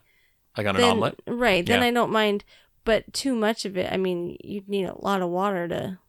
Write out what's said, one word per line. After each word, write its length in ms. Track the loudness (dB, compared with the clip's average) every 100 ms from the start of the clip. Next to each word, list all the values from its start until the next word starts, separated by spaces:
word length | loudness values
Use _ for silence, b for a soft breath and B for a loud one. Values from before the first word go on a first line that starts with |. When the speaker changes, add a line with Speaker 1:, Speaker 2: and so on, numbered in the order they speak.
| _ _ _ _ _ -4
Speaker 1:
Like 80 | 0
on 100 | 4
an 60 |
Speaker 2:
Then, 80 | 4
Speaker 1:
omelet? 300 | 4 0 -2 -8
Speaker 2:
right, 380 | 0 2 2
then 160 | 2 2
Speaker 1:
Yeah. 60 | 4
Speaker 2:
I 40 |
don't 220 | 2 2
mind. 320 | 2 2 0 b b b _
But 300 | 0 0 0
too 200 | -6 -2
much 300 | 0 0 0
of 100 | -4 -4
it, 120 | -2
I 60 | -2
mean, 400 | -2 -2 -6 -10
you'd 240 | -10 -10 -6
need 160 | -4
a 100 | -4 -4
lot 220 | -2 0
of 80 | 0
water 360 | 0 -2 -2 -4
to 300 | -4 -6 -10